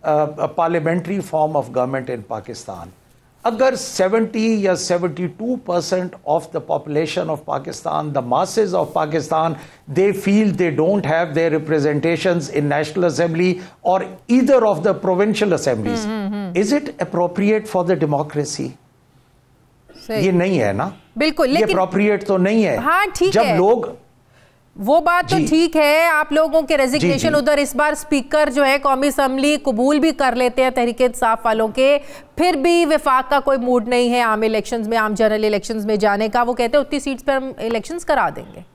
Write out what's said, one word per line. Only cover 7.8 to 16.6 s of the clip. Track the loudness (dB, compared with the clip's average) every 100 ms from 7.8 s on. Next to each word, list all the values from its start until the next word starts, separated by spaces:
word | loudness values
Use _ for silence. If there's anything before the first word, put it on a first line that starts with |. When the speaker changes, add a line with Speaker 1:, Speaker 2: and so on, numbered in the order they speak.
| -4 -4 -2
Speaker 1:
the | -4 0
masses | 0 0 0 0
of | 0 -2 -2
Pakistan, | -2 -2 0 0 0 -4 -12 -20 -6
they | 2 2
feel | 2 2 4 2
they | 2 0 2
don't | 2 2 0
have | 0 0
their | 0 0 0
representations | 0 0 2 0 0 0 0 0 -2
in | -2 0
National | 0 -2 0
Assembly | 0 0 -2 2 0 0 -6 -8 0
or | 0 -2 -12 0
either | 2 6 6
of | 4 2
the | 0
provincial | 0 0 2 2 2 0
assemblies, | 0 0 -2 -2 -4
Speaker 2:
हम्म, | -4 -6 -6
हम्म, |
हम्म। | -6 -4 -2